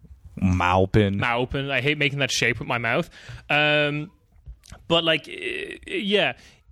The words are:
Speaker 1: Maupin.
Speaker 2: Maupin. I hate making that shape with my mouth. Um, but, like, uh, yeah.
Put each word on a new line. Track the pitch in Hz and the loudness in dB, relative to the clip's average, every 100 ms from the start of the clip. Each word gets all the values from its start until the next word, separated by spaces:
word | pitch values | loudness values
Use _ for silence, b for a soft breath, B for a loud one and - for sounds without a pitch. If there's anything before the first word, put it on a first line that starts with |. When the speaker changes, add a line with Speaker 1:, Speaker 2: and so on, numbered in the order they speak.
| - - - - | -20 -20 -18 -2
Speaker 1:
Maupin. | 95 90 87 92 95 113 101 101 | 2 4 4 4 4 4 2 0
Speaker 2:
Maupin. | 123 120 127 139 139 | -2 -2 -2 -4 -2
I | 135 | -2
hate | 135 147 | 0 0
making | 143 139 | 0 0
that | 131 | -2
shape | - 120 120 | 0 0 0
with | - | -4
my | 120 | -2
mouth. | 117 135 170 B B B - | 0 0 -2 B B B -2
Um, | 147 151 151 147 147 151 _ _ - - - - - - | 2 2 2 0 -2 -8 _ _ -20 -20 -20 -20 -20 0
but, | 170 | 0
like, | 165 160 - | 2 0 -4
uh, | - 120 - - - - | -10 -8 -8 -8 -12 -8
yeah. | 185 196 202 147 - b b _ | -6 0 2 0 -2 b b _